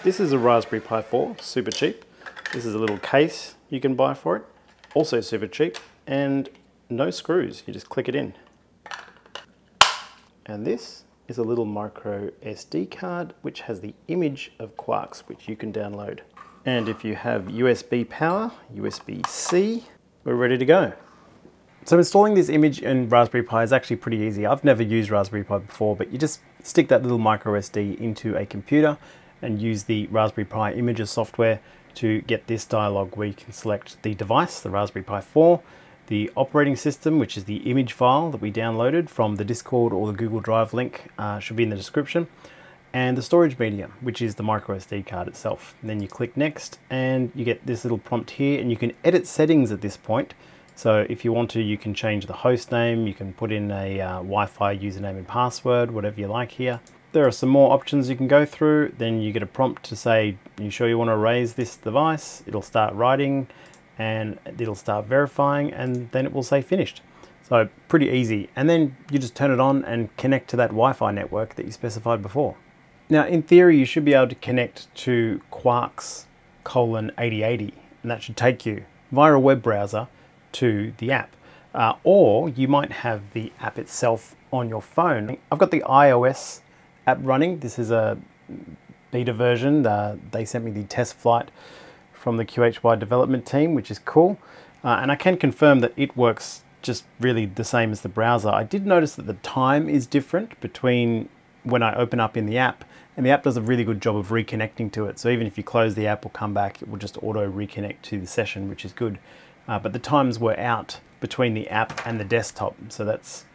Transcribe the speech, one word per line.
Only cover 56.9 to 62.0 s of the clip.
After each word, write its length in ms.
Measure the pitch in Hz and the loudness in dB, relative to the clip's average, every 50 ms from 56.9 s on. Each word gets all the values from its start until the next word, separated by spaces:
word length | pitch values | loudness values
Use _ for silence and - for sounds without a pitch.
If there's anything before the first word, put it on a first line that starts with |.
| - _ _ _ | -20 _ _ _
There 120 | - 160 143 | 2 4 4
are 60 | 127 | 4
some 180 | 113 - - 131 | 2 2 2 4
more 240 | 135 139 139 120 | 8 8 8 8
options 380 | 139 139 - - 143 143 131 127 | 6 2 2 0 -2 0 0 0
you 60 | 135 | -2
can 100 | 123 131 | -4 2
go 180 | 127 143 143 151 | 6 6 6 6
through. 500 | 147 - - 156 151 151 151 147 - - - | 4 0 0 2 4 4 4 2 0 -2 -6
Then 220 | 113 113 113 113 | -4 -2 -2 -2
you 100 | 107 107 | -2 -2
get 100 | 104 113 | -4 -4
a 60 | 104 | -6
prompt 380 | 92 - - 131 123 - - - | -6 -2 -2 -2 -2 -2 -6 -12
to 100 | - 113 | -12 -12
say, 420 | 104 - 120 113 110 107 107 98 101 _ - _ - | -4 0 2 4 4 2 0 -4 -6 _ -20 _ -10
"You 80 | 104 104 | -10 -8
sure 200 | 98 - 123 117 | -4 -2 0 0
you 100 | 117 117 | 2 2
want 120 | 117 113 | 2 2
to 20 | |
erase 400 | 113 107 107 113 117 123 123 117 | 2 2 2 2 2 2 0 -2
this 240 | 113 - 123 - - | -4 -6 -6 -6 -8
device?" 640 | - - 113 107 135 | -10 -8 -2 0 2